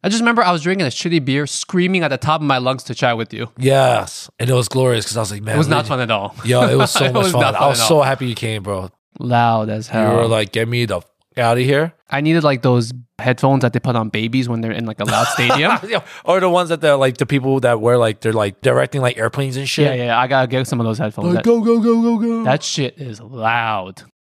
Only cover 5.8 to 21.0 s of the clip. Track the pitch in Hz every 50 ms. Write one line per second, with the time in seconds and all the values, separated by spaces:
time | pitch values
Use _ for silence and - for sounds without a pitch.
5.8 | 151 - 143 127 123 110 113 101 98 101 - - - 117 123 123 123 120 127 135
6.8 | 135 - - - - - - - 190 185 - - 139 - - 90 - 143 131 117
7.8 | 113 - 170 151 143 131 139 127 135 123 113 - - 113 110 107 92 101 101 95
8.8 | 92 92 _ _ _ _ _ - - 123 123 117 117 117 117 113 107 110 107 107
9.8 | 107 - 117 113 110 107 113 117 117 113 113 110 107 98 - 113 117 117 120 123
10.8 | 120 101 95 87 - _ _ _ _ _ _ 127 120 117 120 123 123 135 143 143
11.8 | 156 165 _ _ _ _ - 139 147 156 160 165 156 147 139 120 - 131 123 120
12.8 | 113 117 127 123 - _ _ - - 127 127 - - 135 139 131 123 120 113 120
13.8 | - 135 120 117 110 110 - 107 110 113 117 131 127 120 117 113 113 113 110 -
14.8 | 117 110 107 - 104 113 117 110 117 - - - 123 120 127 143 151 196 226 170
15.8 | - 214 226 180 - - - - - - 175 190 185 185 175 180 180 160 165 151
16.8 | 156 151 143 139 135 131 123 - 135 - 143 139 127 135 135 135 123 120 117 110
17.8 | 107 120 123 123 117 110 107 _ - 113 110 110 104 104 95 _ - 131 123 131
18.8 | 131 127 - 139 131 123 - - 110 117 - 139 139 135 123 131 139 123 - -
19.8 | 147 139 120 123 123 120 117 117 127 127 135 135 127 117 127 131 131 - 131 120
20.8 | 117 113 110 107